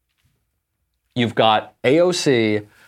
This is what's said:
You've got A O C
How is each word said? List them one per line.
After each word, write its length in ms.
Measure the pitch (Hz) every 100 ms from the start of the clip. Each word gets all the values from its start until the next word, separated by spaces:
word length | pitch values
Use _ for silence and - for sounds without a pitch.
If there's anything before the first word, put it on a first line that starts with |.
| _ _ _ _ _ _ _ _ _ _ _
You've 200 | 127 117
got 400 | - 110 107 - _
A 160 | 127 156
O 100 | 180
C 520 | 175 151 123 110 104 107 _